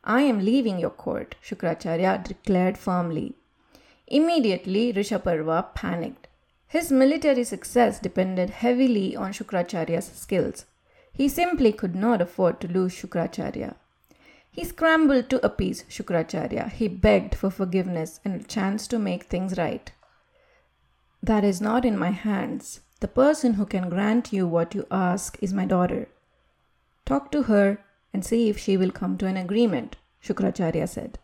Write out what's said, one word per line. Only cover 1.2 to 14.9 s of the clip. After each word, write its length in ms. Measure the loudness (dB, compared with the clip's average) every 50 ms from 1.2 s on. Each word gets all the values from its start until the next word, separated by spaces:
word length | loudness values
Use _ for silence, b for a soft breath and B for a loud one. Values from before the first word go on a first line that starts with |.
| -6 -10 -16 _
Shukracharya 800 | -14 -14 -10 -4 -4 -4 -4 -4 -4 -4 -2 0 2 0 0 -2 -4
declared 520 | -10 -14 _ -2 0 2 2 2 2 0
firmly. 580 | -2 -4 -2 -2 -2 -2 -2 -4 -6 -6 -8 -10 _ _ _ b b b b b b b b b b b
Immediately, 880 | b 2 2 4 4 2 2 2 2 0 0 -2 -2 0 0 0 2
Rishaparva 840 | 0 -2 -2 -2 -2 -2 0 0 -2 0 0 0 0 0 -2 -4 -10
panicked. 540 | -8 -6 -4 -4 -4 -6 -8 -10 _ -20 _ _ _ _ _ _ _ _
His 260 | _ -2 -2 0 4
military 520 | 4 6 6 6 4 4 2 2 2 2 0
success 540 | -4 -6 -10 -10 0 2 4 4 4 2 -4
depended 520 | -8 -4 0 0 0 0 0 -2 -2 -4
heavily 680 | -4 0 0 2 4 4 4 4 4 2 0 -2 -4
on 160 | -4 -6 -6
Shukracharya's 800 | -6 -10 -10 -4 -2 -2 -2 -2 -4 -4 -2 -2 -2 -4 -4 -8 -16 -18 -6
skills. 400 | -2 0 0 0 -2 -6 -10 -18 _ _ b b b b b b b
He 160 | b 0 0 0
simply 440 | 2 2 0 0 2 4 4 4
could 240 | 4 2 -6 -4 -2
not 240 | 0 2 2 2 2
afford 400 | 0 -2 0 2 2 2 2 0
to 80 | -8 -4
lose 260 | -2 0 0 -2 -4
Shukracharya. 800 | -8 -14 -6 -4 -4 -4 -4 -6 -6 -8 -6 -6 -8 -10 -10 -12 _ _ _ _ _ _ b b b b b b b b b
He 140 | b -10 -10
scrambled 680 | -10 -4 0 4 4